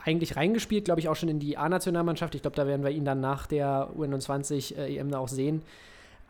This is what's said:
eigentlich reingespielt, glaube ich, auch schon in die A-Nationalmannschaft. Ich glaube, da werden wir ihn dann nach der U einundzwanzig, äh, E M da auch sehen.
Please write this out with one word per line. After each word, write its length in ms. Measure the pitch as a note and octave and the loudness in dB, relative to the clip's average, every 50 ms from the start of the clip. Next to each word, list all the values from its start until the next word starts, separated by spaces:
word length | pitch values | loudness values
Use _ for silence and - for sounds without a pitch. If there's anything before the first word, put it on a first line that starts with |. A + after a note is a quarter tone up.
eigentlich 320 | - D#3 E3 E3+ E3 - - | 0 0 2 2 0 0 0
reingespielt, 520 | - D#3 G3 A3+ A3+ - - G#3+ G#3 G#3 | 2 2 2 2 2 0 0 0 0 2
glaube 140 | F3+ E3+ E3 | 2 2 2
ich, 100 | D#3+ D#3 | 2 0
auch 60 | D#3+ | 0
schon 120 | - F3 D#3+ | 0 0 0
in 120 | D3+ D3 | 0 0
die 180 | D3 D3 C#3+ C#3+ | 0 -2 -2 0
A-Nationalmannschaft. 760 | D3 D#3+ F#3 F3+ - F#3 E3+ E3+ E3+ E3+ D#3 - E3+ D#3 - | 0 2 2 2 2 2 2 2 2 2 0 0 -2 -4 -4
Ich 60 | C#3 | -4
glaube, 160 | - C#3+ - | -4 -2 0
da 100 | D3 C#3 | 0 2
werden 180 | C#3 C#3 C#3 C#3 | 2 2 2 2
wir 60 | C#3 | 0
ihn 140 | D3 D#3 C#3+ | 0 0 0
dann 160 | C#3 C3+ C3+ | 0 2 2
nach 260 | C3 C3+ C#3 C3 - | 0 0 -2 -2 -2
der 440 | - D3+ D3 C#3 C#3 C3+ C3+ C#3 - - | -2 0 2 2 2 2 2 0 -2 -2
U 80 | D#3 | -4
einundzwanzig, 760 | D3+ C#3 C#3 C3+ C3+ - C#3 C#3 C#3 - D3 C#3 B2+ - - - | -2 -2 -2 -2 -2 -2 -2 -2 -2 -2 -2 -2 -2 -4 -6 -6
äh, 160 | C#3 C3+ C#3+ | -4 -4 -4
E 20 | |
M 140 | C#3 C#3 C#3+ | -4 -2 -2
da 80 | C#3+ C3 | -2 -2
auch 100 | C3 B2 | -2 -2
sehen. 320 | C#3 C3 C3+ D3+ D#3 D#3 D#3+ - - - - - - - - - - - - | -2 0 0 2 0 0 -4 -8 -16 -20 -20 -20 -20 -20 -20 -20 -20 -20 -10